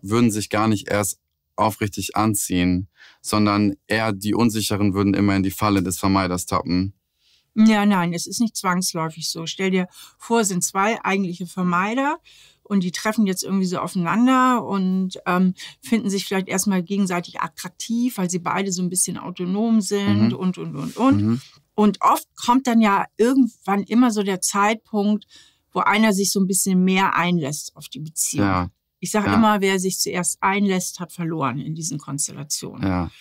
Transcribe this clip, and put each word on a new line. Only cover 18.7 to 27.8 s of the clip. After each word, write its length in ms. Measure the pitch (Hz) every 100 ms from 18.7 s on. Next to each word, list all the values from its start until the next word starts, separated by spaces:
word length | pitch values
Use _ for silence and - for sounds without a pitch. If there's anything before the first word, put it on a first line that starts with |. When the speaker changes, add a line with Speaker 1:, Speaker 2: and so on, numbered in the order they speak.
Speaker 2:
so 100 | 180
ein 80 | 180
bisschen 280 | 185 - 175
autonom 640 | 170 180 180 202 233 220
sind 480 | 185 202 202 202 226
Speaker 1:
Mhm. 40 |
Speaker 2:
und, 240 | - 185 175
und, 180 | 165 151
und, 220 | 160 -
und. 240 | 254 104
Speaker 1:
Mhm. 200 | 107 117 - _ _ -
Speaker 2:
Und 220 | 208 202
oft 260 | - 311 - -
kommt 320 | - 254 262
dann 120 | 233
ja 240 | 214 196 - -
irgendwann 680 | 233 277 233 - - 202
immer 280 | - 226 247
so 120 | 208
der 160 | 196 185
Zeitpunkt, 840 | - 202 208 226 - 208 202 208 - - _ _ _
wo 60 | -
einer 320 | - 208 220
sich 180 | 190 196
so 80 | 202
ein 80 | 190
bisschen 360 | 190 196 185 185
mehr 300 | 190 190 -
einlässt 600 | 175 175 139 151 -
auf 140 | -